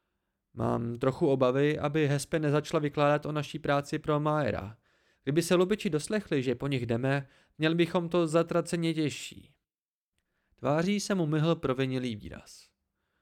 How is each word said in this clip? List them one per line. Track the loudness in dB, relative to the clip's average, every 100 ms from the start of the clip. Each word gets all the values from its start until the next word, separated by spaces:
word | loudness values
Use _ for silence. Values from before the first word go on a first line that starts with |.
| _ _ _ _ _
Mám | -4 -2 0 -2 0
trochu | -2 2 2
obavy, | 4 4 4 2 0
aby | -2 0 0
Hespe | 0 -2 -2
nezačala | 2 0 0 -2
vykládat | -2 2 2 2 0
o |
naší | -6 -6 -6
práci | -2 -2 -2 -6
pro | 0 0
Maera. | 2 0 0 -4 -8 -16 _ _ _ _
Kdyby | -2 0
se | 2 4
lupiči | 4 0 0
doslechli, | -4 -2 -4 -2 -2
že | 0 -2
po | -2
nich | -2 -2
jdeme, | 0 0 -2 -4 _ _ -2
měli | 0 2
bychom | 2 2 0
to | 0 2
zatraceně | 2 2 0 -2 -2 -2
těžší. | 0 -2 -4 -12 -16 -20 _ _ _ _ _ _ _ _ _ _ _
Tváří | 0 0 2 0
se | 0 0
mu | 2
myhl | 2 2 2
provinilý | 0 0 0 -2 -4 -6
výraz. | -10 -16 -18 -20 -20 _ _ _ _ _